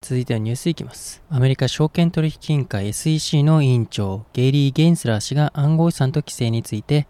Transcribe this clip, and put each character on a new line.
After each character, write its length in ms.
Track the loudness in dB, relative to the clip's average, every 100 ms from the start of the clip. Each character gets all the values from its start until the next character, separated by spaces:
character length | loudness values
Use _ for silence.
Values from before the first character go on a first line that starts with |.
続 160 | -6 -4
い 80 | -2
て 80 |
は 60 | -2
ニ 100 | -2
ュ 40 |
ー 20 | -2
ス 120 | -4
い 60 |
き 80 | -4
ま 100 | -8
す。 280 | -14 -18 -18 -4
ア 80 | 0
メ 100 | 2
リ 80 | 2
カ 120 | -2
証 200 | 0 -2
券 220 | 2 0
取 160 | 0 -2
引 300 | -4 -2 -2
委 20 |
員 60 |
会 240 | -2 -4 -4
エ 40 |
ス 160 | -4 -2
イ 80 | -2
ー 20 |
シ 180 | 0 2
ー 60 |
の 180 | 4 4
委 40 | 4
員 200 | 2 0
長、 400 | -4 -4 -4 -6
ゲ 160 | 0 2
イ 40 |
リ 200 | 2 2
ー・ 20 |
ゲ 80 | 4
イ 80 | 4
ン 60 | 4
ス 100 | 0
ラ 120 | -2
ー 20 |
氏 160 | -2 0
が 160 | 0
暗 220 | 2 2 4
号 140 | 2
資 40 | 2
産 140 | 0
と 120 | 0
規 100 | -6
制 180 | -4 -2
に 140 | -2
つ 100 | -4
い 80 | -8
て、 240 | 0 -2